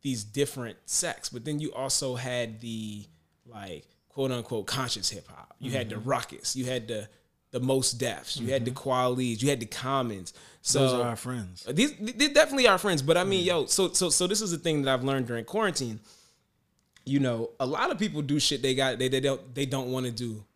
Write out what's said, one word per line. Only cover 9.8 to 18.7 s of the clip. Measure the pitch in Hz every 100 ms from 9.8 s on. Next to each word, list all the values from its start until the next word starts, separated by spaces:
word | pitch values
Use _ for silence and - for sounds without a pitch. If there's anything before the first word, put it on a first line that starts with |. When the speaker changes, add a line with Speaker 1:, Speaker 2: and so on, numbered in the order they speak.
| 127 139 123 101 85 - - -
Speaker 1:
So | - 147
Speaker 2:
Those | 131
are | 127 120
our | 113
friends. | 123 123 95 90 -
Speaker 1:
uh, |
these, | 143 285
th-, | 285 208 214
they're | 294
definitely | 285 302 277 240
our | 185
friends, | 202 165
but | 135 170
I |
mean, | 185 196
Speaker 2:
Yeah. | 175 170
Speaker 1:
yo, | 131
so, | - 185
so, | - 180
so | - 180
this | 208
is | 214
the | 170
thing | 170 151
that | 135
I've | 131
learned | 131 135 123
during | 120
quarantine. | 113 202 214 151 127 107 - - _ _ _ _ _ _ _ _ -
You | 139
know, | 135 117 117 -
a | 127
lot | 151 247
of | 208
people | 208 151
do | 143 147
shit | - 139
they | 135